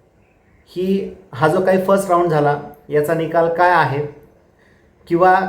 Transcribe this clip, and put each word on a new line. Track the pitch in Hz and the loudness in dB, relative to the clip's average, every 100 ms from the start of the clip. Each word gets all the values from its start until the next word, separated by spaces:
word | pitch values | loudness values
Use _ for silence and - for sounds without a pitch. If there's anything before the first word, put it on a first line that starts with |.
| _ _ _ _ _ _ _ | _ _ _ _ _ _ _
ही, | 180 185 196 190 - - | -6 -2 -2 -4 -14 -16
हा | 120 156 | -2 0
जो | 185 | 2
काही | 185 190 | 0 0
फर्स्ट | 190 196 185 | 2 0 0
राऊंड | 175 175 | 0 0
झाला, | 151 147 - - - - | 0 0 -2 -8 -18 -4
याचा | 147 147 | -2 0
निकाल | 160 160 165 165 | -2 -2 0 0
काय | 170 180 | 2 2
आहे | 170 135 143 147 - - _ _ _ _ _ _ _ - | 2 0 -2 -8 -12 -20 _ _ _ _ _ _ _ -4
किंवा | 170 185 190 | 2 4 4